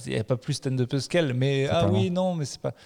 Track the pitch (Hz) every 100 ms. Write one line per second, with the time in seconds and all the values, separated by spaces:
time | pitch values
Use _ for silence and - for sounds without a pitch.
0 | 127 127 110 120 - 139 135 131 123 143
1 | - 175 151 123 135 139 139 160 - -
2 | 185 180 185 170 139 - 139 -